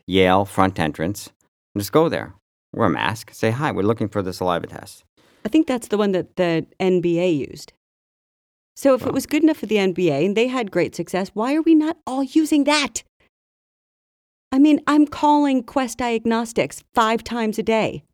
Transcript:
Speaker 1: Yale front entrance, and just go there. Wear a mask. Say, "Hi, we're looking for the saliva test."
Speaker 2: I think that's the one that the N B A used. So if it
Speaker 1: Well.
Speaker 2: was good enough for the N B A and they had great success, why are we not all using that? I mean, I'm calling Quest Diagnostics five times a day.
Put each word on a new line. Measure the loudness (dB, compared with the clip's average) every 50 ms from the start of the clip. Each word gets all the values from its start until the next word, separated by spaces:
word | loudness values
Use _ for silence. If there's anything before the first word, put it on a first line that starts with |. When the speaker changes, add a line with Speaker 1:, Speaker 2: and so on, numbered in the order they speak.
| _
Speaker 1:
Yale | 0 2 4 6 6 6 4 2
front | 0 2 2 2 2 2 0
entrance, | -2 -2 -2 -4 -4 -6 -6 -8 -12 -18 -20 _ _ _ _ _ _ _ -8
and | -8
just | -4 0
go | 2 2 2
there. | 2 0 -4 -6 -10 -14 _ _ _ _ _ _ _
Wear | -4 0 0
a | 0
mask. | 0 0 -2 -2 -4 -6 -12 -18 -8
Say, | -4 -2 -2
"Hi, | -2 -2 -4 -4 -2
we're | -2 0
looking | -2 -2 -2 -4
for | -6 -4 -6
the | -6 -6
saliva | -6 -4 -2 -2 -2 -2 -4
test." | -8 -14 -16 -18 -20 -20 -20 _ _ _ _ _ _ _ _ -6
Speaker 2:
I | 0
think | 0 0 0
that's | 0 -2 -6 -4 -4
the | -2
one | 0 0 0 0
that | -2 -4 -4 _
the | -2 0 0 0 -2 -4 -6 _ -2
N | 0 2 2 2
B | 2 0 0 0
A | 2 0
used. | 0 0 -4 -6 -12 -16 -20 -20 _ _ _ _ _ _ _ _ _ _ _ _ _ _ _ _ _ _ _ _ _
So | 0 2 2 2
if | 2
it | 0
Speaker 1:
Well. | -4 -4
Speaker 2:
was | -4 -4
good | -2 0 2 2
enough | 2 0
for | -2 -4
the | -2 0
N | 0 0 0
B | 0 0 0 0
A | 2 0 0
and | 0 0
they | 0 -2
had | 0 -2 -4 -6 -4
great | -2 -2 -2 -2 -4
success, | -8 -8 -6 -6 -6 -6 -6 -6
why | -4 -2 -2 -2
are | 0
we | 4 4 4
not | 4 4 0 -4 -8 _
all | -8 -6 -4 -4
using | 0 0 0 2 2 2 2 2
that? | 2 2 0 0 -2 -6 -10 -14 _ _ _ _ _ _ _ _ _ _ _ _ _ _ _ _ _ _ _ _ _ _ _ _ _ _ _ _ _ 4
I | 4
mean, | 6 6 6 4 2
I'm | 2 4 4 4
calling | 2 0 0 2 4 4 4 4 2 0 -2 -2
Quest | -4 -4 -4 -4 -2 -4
Diagnostics | -4 -4 -2 -2 -2 0 -2 -2 -2 -4 -2 -2 -2 -2 -2 -6 -14 -20 _ 0
five | 2 2 2 0 -2 -4
times | -6 -6 -4 -4 -4 -4 -4
a | -2
day. | 0 0 0 0 -2 -4 -10 -16 _